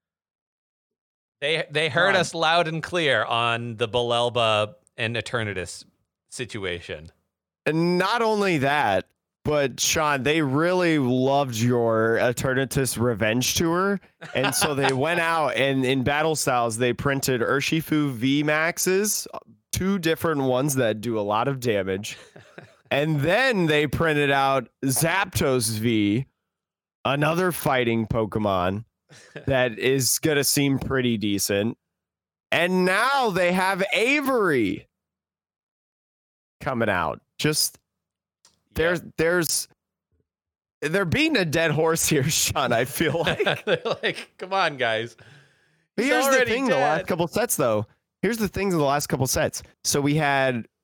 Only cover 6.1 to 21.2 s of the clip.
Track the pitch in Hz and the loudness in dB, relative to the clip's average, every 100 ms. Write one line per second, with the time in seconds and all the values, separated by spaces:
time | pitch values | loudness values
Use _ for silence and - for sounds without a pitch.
6.1 | _ _ - 120 113 95 87 - 80 80 | _ _ -12 -10 -8 -6 -8 -8 -12 -14
7.1 | _ _ _ _ _ - 156 170 180 185 | _ _ _ _ _ -4 0 0 0 0
8.1 | 233 226 214 196 160 135 147 117 95 - | 0 0 0 0 0 0 0 2 0 -4
9.1 | _ _ _ 143 151 139 135 - 165 151 | _ _ _ -2 0 0 -2 -2 0 0
10.1 | 139 131 160 143 139 170 180 175 156 127 | 0 0 0 2 2 2 2 2 2 2
11.1 | 127 131 139 139 110 120 123 117 110 113 | 2 2 2 0 0 2 2 2 2 2
12.1 | 113 120 123 135 131 131 143 131 - 120 | 2 2 0 -2 0 0 0 -2 0 0
13.1 | 107 110 120 123 - 170 175 196 196 - | 2 0 2 0 0 0 2 0 -2 -6
14.1 | _ 170 - - - 185 139 135 131 151 | _ -8 -2 -2 0 -2 0 0 0 0
15.1 | 175 165 165 143 - 135 135 127 135 123 | 0 0 0 0 0 0 2 2 2 2
16.1 | 147 160 151 - 123 117 110 123 120 139 | 0 0 0 0 0 0 0 0 0 0
17.1 | 139 - 127 110 135 - 160 - 151 147 | -2 0 0 2 0 0 -2 0 0 0
18.1 | 120 131 143 151 151 160 - 185 185 208 | 0 0 2 2 0 0 -2 0 0 0
19.1 | - - - - - - - 190 196 160 | -4 -8 -14 -18 -20 -10 -4 -2 0 0
20.1 | 156 170 147 135 127 147 135 117 110 117 | 0 0 0 2 2 0 0 0 0 -2
21.1 | 110 | -4